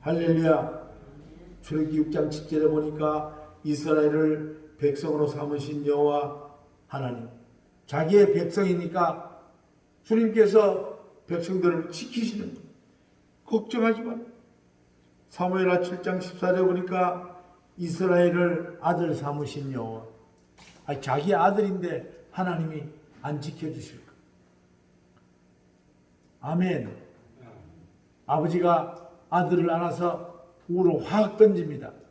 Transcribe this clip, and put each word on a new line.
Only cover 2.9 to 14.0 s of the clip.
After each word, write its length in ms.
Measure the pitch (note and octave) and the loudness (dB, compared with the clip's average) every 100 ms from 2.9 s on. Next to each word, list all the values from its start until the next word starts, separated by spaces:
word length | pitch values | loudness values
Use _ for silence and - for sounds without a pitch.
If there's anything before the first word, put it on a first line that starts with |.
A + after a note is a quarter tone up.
| D3+ D3+ D3+ D3+ - - - | -2 -2 -2 -6 -14 -20 -12
이스라엘을 1120 | D3+ D3 D3+ D#3 D3+ D3+ D#3 D3+ - - - - | -6 -6 0 2 2 2 0 0 -6 -14 -20 -4
백성으로 480 | D3 C#3+ D#3+ D3+ D3 | -2 -2 -4 -2 -2
삼으신 600 | D3 D3 D3 D3 D3 C#3+ | -4 -6 -6 -6 -6 -2
여호와 640 | C#3+ D3 D3 D3 - - - - _ _ | 2 2 2 -4 -10 -18 -20 -20 _ _
하나님. 400 | C3+ B2+ A#2 A2+ - - - _ _ _ | -8 -6 -8 -14 -18 -20 -20 _ _ _
자기의 460 | D3 D#3+ G3+ G3 | -2 4 6 6
백성이니까 1080 | E3+ E3+ - F#3 F3 E3+ F3+ E3+ - - - - _ _ _ _ _ | 4 0 0 2 0 -2 0 0 -2 -12 -20 -20 _ _ _ _ _
주님께서 960 | - A3 A3+ G#3 G#3 G#3+ G#3 - - - - - _ | 0 2 4 6 6 6 4 2 -6 -12 -18 -20 _
백성들을 640 | E3+ E3+ F#3 F3 E3+ - | -6 -2 2 2 2 -4
지키시는 640 | - A#3+ A#3+ G#3 G#3 F#3 | -10 -8 -4 -4 -6 -10
거예요. 100 | - - - _ _ _ _ _ _ - | -12 -20 -20 _ _ _ _ _ _ -2
걱정하지 560 | A3 G#3+ A#3+ A3+ A3 | -2 -2 0 2 0